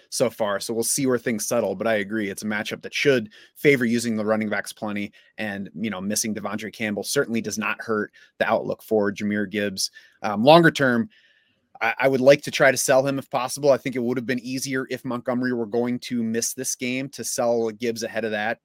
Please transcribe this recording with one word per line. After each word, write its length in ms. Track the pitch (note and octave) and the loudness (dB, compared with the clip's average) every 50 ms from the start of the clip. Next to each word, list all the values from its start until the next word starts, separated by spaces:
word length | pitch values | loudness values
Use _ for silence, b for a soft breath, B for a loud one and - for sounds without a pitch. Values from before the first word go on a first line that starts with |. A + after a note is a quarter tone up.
| B B | B B
so 200 | B - C3 A2+ | B -2 0 0
far. 300 | - - A2 G2+ G2+ G2 | 0 -2 -2 -2 -2 -4
So 140 | - - A#2 | -4 -4 -4
we'll 100 | A2+ A2+ | -4 -2
see 220 | - - - C#3 | -2 -2 -2 0
where 120 | B2+ B2+ A#2 | 0 0 0
things 300 | - C3 A2+ G2+ - - | 0 -2 -4 -4 -4 -2
settle. 280 | B2 A#2+ G#2+ F#2+ F#2+ | -2 0 0 -2 -2
But 120 | F#2 G#2+ A2+ | -2 -2 0
I 80 | A2+ | 0
agree, 340 | G#2 G2+ G2 G#2+ A2 G#2 G2 | 0 -2 -2 -4 -4 -4 -4
it's 140 | F#2+ - G#2+ | -6 -6 -6
a 20 | |
matchup 360 | G#2+ G#2+ G#2 A2 - A#2 - - | -6 -4 -4 -6 -6 -8 -10 -10
that 100 | - - | -8 -4
should 380 | - - C#3+ C3+ B2 G#2+ - B B B B B | 0 2 4 4 2 2 -4 B B B B B
favor 280 | - - D3 C#3+ B2 B2 | 0 4 4 4 4 4
using 300 | A2+ A#2+ A#2 A2 A#2+ A2 | 2 0 0 0 -2 -2
the 100 | A2 G#2 | -2 0
running 240 | G#2+ A2 G#2+ A2 G2+ | 0 0 0 0 -2
backs 220 | G#2 G2+ - - | -4 -4 -6 -8
plenty, 400 | - - A2+ G#2 G2+ G#2 G#2 G2+ b b b b b - | -10 -8 -8 -6 -6 -6 -6 -8 b b b b b -8
and, 320 | A2 G#2+ G2+ G2 G2 - - | -8 -6 -6 -8 -10 -10 -8
you 160 | F2 A2 A2 | -6 -6 -6
know, 100 | G2 F#2 | -4 -4
missing 340 | F#2+ G2+ G#2+ - - A2 G#2 | -4 -4 -2 -2 -2 -4 -4
Devondre 380 | A2 G2+ G2+ G2+ G#2 A2+ G2 | -6 -6 -6 -6 -6 -8 -8
Campbell 320 | - - A2+ G#2+ G#2 G2+ F#2+ | -8 -6 -4 -4 -4 -4 -4
certainly 380 | - - C#3+ C#3 A2 A#2 A2+ | -4 -2 -2 0 0 -2 -4
does 160 | G2+ G#2+ - G#2+ | -4 -4 -6 -4
not 240 | G#2 G#2 G#2 - | -4 -4 -4 -4
hurt 300 | - A2+ A2+ G#2 G2+ - b b b b b - | -4 -4 -2 -2 -2 -4 b b b b b -2
the 100 | - G2 | 0 2
outlook 360 | A2+ F2+ C2 G2+ - - - | 2 0 0 -2 -6 -6 -4
for 280 | - A2 G#2+ G2+ G2+ | 0 2 2 2 2
Jahmyr 380 | G2 - G#2 G#2 G#2 G#2 G#2 F#2+ | -2 -2 -4 -2 -2 -2 -4 -4
Gibbs. 420 | G2+ G#2 G#2 G#2 F#2+ G2 - - B B B B B B | -2 -2 -2 -2 -4 -4 -6 -6 B B B B B B
Um, 220 | B G#2 G2+ G#2 A#2 | B -4 -2 4 8
longer 280 | C#3 D#3+ E3+ E3+ C#3+ | 10 10 10 10 8
term, 380 | - - C#3 B2+ A#2+ A#2 A2 - b b b b b b b b b b b _ - - | 6 4 2 2 4 2 0 -2 b b b b b b b b b b b _ -10 -4
I, 120 | A2+ A2+ A2 - | -4 -2 0 2
I 80 | B2+ C#3 | 2 2
would 140 | C3+ B2+ | 4 6
like 200 | B2+ C3+ C#3+ C#3+ - | 6 6 6 6 4
to 80 | C3 | -2
try 200 | - - D3+ C3 | 0 4 4 4
to 60 | C3 A#2+ | 4 4
sell 280 | - - C3+ C3 C3+ | 2 4 4 4 4
him 140 | C#3 C#3 C3+ | 2 0 -4
if 100 | - - | -4 -4
possible. 420 | - B2+ B2 B2+ - C#3 C#3+ C#3+ | -4 -4 -4 -4 -4 0 4 4
I 60 | C3 A#2+ | 4 4
think 180 | - C#3+ A#2+ | 2 -4 -4
it 80 | B2+ A#2 | -2 0
would 140 | A#2+ B2+ C3 | 0 0 -2
have 80 | A#2 | -2
been 140 | G#2+ B2+ B2 | -2 -4 -4
easier 480 | - B3+ B3+ C4 - C#3 C3 C3 C3+ - | -4 -6 -6 -6 -4 -4 -4 -4 -4 -4
if 140 | B2+ A#2+ - | -6 -8 -6
Montgomery 500 | C3+ A#2+ A#2+ - B2+ B2 B2 B2+ B2+ B2 | -6 -6 -4 -2 -2 -2 0 0 0 0
were 120 | A#2 A2+ | -2 -2
going 340 | G2+ G#2+ A#2 A#2+ B2 B2 A#2+ | -2 0 0 0 0 -2 -4
to 240 | - - B2+ A#2+ A2+ | -6 -4 -4 -2 -2
miss 300 | A2+ A2+ A#2 A#2 - - | 0 -2 -2 -2 -4 -4
this 220 | B2+ C3 - - | -6 -6 -6 -6
game 340 | - C3 B2 B2+ C3 C3+ - | -4 -4 -4 -4 -4 -6 -8
to 140 | - - A2+ | -10 -10 -8
sell 460 | - - - B2 A#2+ A#2+ A#2 A2+ A2+ | -6 -4 -2 0 2 2 2 0 -2
Gibbs 320 | G#2+ G#2 A#2+ A#2 A2+ A2+ A2+ | -4 -4 -4 -4 -4 -4 -6
ahead 220 | G#2+ A2 A2 A2 | -6 -4 -2 -2
of 60 | A2 | -2
that. 280 | G#2+ G#2 G#2+ A2 A#2 - _ | -2 -2 -2 -2 -4 -6 _